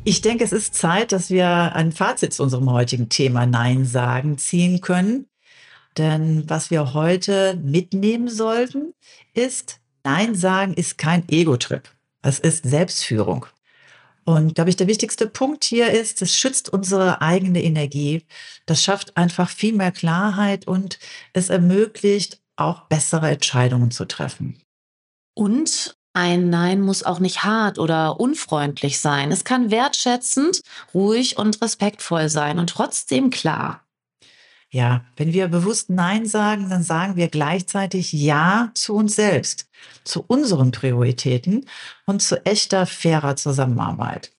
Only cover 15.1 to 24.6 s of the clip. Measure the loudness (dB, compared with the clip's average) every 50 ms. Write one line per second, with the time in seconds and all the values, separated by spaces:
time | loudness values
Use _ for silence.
15.1 | 0 -2 -2 -4 0 -2 -2 -2 -2 -4 -4 -2 0 0 2 2 2 0 0 -2
16.1 | -6 -4 -2 -2 0 0 0 0 -2 -2 -4 -2 -4 -4 -2 0 0 2 2 2
17.1 | 2 0 0 2 2 2 2 0 0 0 0 0 0 0 -2 -4 -4 -4 -2 -2
18.1 | -2 -4 _ _ -20 -20 -20 -20 -20 -16 _ -2 0 0 2 0 0 -2 -4 -6
19.1 | _ 0 0 2 2 0 -2 -2 -2 -2 -2 0 2 2 0 0 -2 -2 -2 0
20.1 | 0 0 0 0 0 0 0 0 0 -2 -4 -4 -2 -2 -2 -6 -12 -16 -16 -20
21.1 | -20 -20 -20 _ -2 -2 0 2 2 4 4 6 6 4 2 0 -2 0 2 2
22.1 | 2 2 -2 -6 -10 _ _ _ _ -4 -4 -4 -4 -6 -4 _ 0 0 0 0
23.1 | 0 0 0 0 0 0 -2 0 2 2 2 4 4 2 2 2 0 -4 -8 -8
24.1 | -6 -8 -8 -8 -6 -8 -10 -10 -10 _